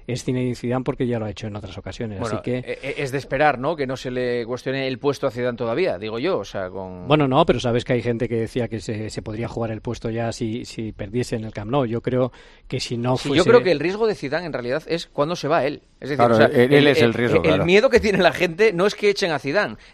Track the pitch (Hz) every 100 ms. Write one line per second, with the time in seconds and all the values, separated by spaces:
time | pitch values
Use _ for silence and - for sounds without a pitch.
0 | - 139 - 127 127 117 120 127 127 127
1 | 127 117 107 98 110 104 101 - - -
2 | 117 101 117 107 - 123 123 123 135 -
3 | 139 135 - 135 151 120 135 165 131 131
4 | 131 123 123 120 113 123 135 135 135 127
5 | 143 131 143 117 123 120 117 123 180 92
6 | 107 113 151 156 98 107 92 95 95 92
7 | 90 151 139 135 170 120 123 120 - 123
8 | 113 117 117 117 113 127 113 110 - 107
9 | 107 - 104 107 117 - 113 107 - 113
10 | 120 113 117 - 117 120 117 - 110 -
11 | 101 117 120 117 110 107 104 139 120 117
12 | 123 127 127 - - - - 127 - 117
13 | 123 127 147 139 170 240 185 147 156 202
14 | 226 190 139 151 175 135 120 147 - 165
15 | - - 147 175 143 165 131 - - _
16 | 131 139 120 113 135 127 127 143 147 135
17 | 117 113 120 107 85 95 165 190 262 226
18 | 208 190 175 147 175 160 220 170 202 -
19 | 208 202 190 151 135 175 180 107 -